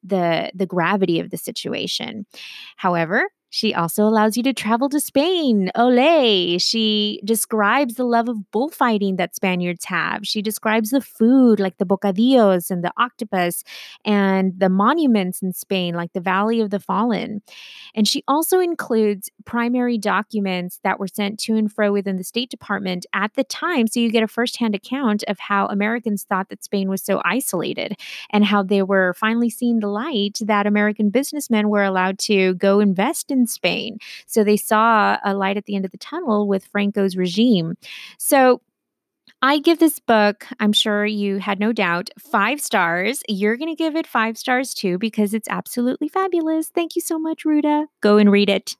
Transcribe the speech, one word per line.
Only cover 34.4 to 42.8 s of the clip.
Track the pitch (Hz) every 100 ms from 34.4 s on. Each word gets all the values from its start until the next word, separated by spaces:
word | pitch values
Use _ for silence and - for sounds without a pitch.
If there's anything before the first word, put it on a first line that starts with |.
| 208
they | 208
saw | - 214 226 226 202 202
a | 202 196
light | 190 202
at | -
the | 202
end |
of | 190
the | 202
tunnel | - 311 339 214 208
with | 196 -
Franco's | 208 202 202 196 185
regime. | 180 180 240 202 165 180 - - - -
So | - 285 262 247 _ _ _ _ _ _ _ _
I | 254 294
give | 285 330
this | 330 -
book, | - 220 208 208 - -
I'm | 214
sure | 208 220 208 208
you | 214 202 196
had | 190 196
no | 208
doubt, | 226 185 170 - -
five | - 226 202 294
stars. | - 214